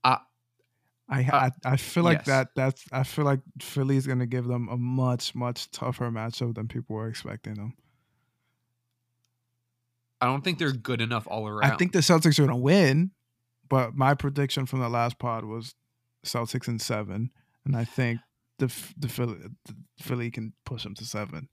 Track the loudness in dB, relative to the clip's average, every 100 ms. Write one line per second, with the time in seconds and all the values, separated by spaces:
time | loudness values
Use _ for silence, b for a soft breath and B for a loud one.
0 | 4 2 _ _ _ _ _ _ _ _
1 | -4 0 4 4 4 0 0 0 0 2
2 | 4 4 4 2 2 0 0 -2 -6 -4
3 | -2 0 2 2 -2 -16 -6 -2 2 2
4 | 2 -2 0 -2 -2 -2 -4 -4 -2 0
5 | 0 0 -4 -6 -6 -6 -10 -8 -6 -4
6 | -4 -4 -6 -4 -4 -4 -6 -8 -6 -6
7 | -6 -8 -10 -10 -10 -10 -10 -12 _ _
8 | _ _ _ _ _ _ _ _ _ _
9 | _ _ _ _ _ _ _ _ _ _
10 | _ _ 0 0 -2 0 0 -2 -2 -2
11 | 0 -2 -4 -6 -6 0 2 2 2 2
12 | 6 6 6 6 4 4 4 6 6 6
13 | 2 _ _ _ _ _ _ 0 2 2
14 | 4 4 0 0 0 -2 -2 -2 0 0
15 | 0 -2 -6 -4 -6 -10 -12 -18 _ _
16 | _ _ -6 -4 -4 -4 -4 -6 -4 -4
17 | -4 -4 -6 _ _ _ -2 -2 -2 -2
18 | -2 -2 _ _ _ _ -4 -4 -14 -8
19 | -8 -2 -4 -4 -14 -20 -20 -20 -20 _
20 | -6 -4 -4 -6 -10 -12 -12 -10 -10 -12
21 | -10 -8 -8 -10 -14